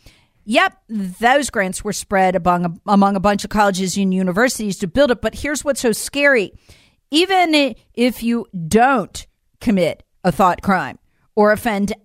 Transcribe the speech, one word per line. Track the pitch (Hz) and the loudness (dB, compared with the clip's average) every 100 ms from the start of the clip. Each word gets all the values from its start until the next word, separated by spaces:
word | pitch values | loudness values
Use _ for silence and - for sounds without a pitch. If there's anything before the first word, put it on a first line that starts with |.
| _ _ _ _ | _ _ _ _
Yep, | - 262 370 - - | -2 0 0 -2 -10
those | 220 190 185 240 277 277 | -8 -8 -2 2 2 0
grants | - 190 185 | -4 -4 -6
were | 208 | -8
spread | 190 - 196 185 | -8 -2 2 2
among, | 185 175 180 175 170 - | 2 0 0 -2 -6 0
among | 202 196 202 | 4 4 2
a | |
bunch | 190 202 | 0 0
of | - | -2
colleges | 208 202 185 190 196 | 0 2 0 -2 -2
and | 196 | -2
universities | 185 190 180 254 - 214 180 | 0 -2 0 0 0 -6 -6
to | 196 | -4
build | 254 277 | 2 2
it. | 233 | 2
But | 220 | -4
here's | - 285 294 | -6 -6 -4
what's | 294 269 | -4 -2
so | 254 | -2
scary. | 214 - 277 285 254 185 - _ - _ _ _ | -2 -4 0 2 2 0 -8 _ -20 _ _ _
Even | 294 359 381 349 | 0 2 2 2
i-, | 302 277 214 _ | 2 0 -4 _
if | - 240 226 | -2 -2 0
you | 226 233 - 190 165 | -4 -4 -4 -10 0
don't | 208 247 262 180 - - _ _ _ | 4 4 2 -2 -12 -20 _ _ _
commit | - 196 165 - _ _ | -2 0 0 -4 _ _
a | 180 | -4
thought | 170 185 170 | 2 2 2
crime | - 185 139 101 _ _ _ - | 0 -2 -2 -10 _ _ _ 0
or | 208 | 2
offend | 214 240 202 196 214 | 2 -2 -2 -4 -6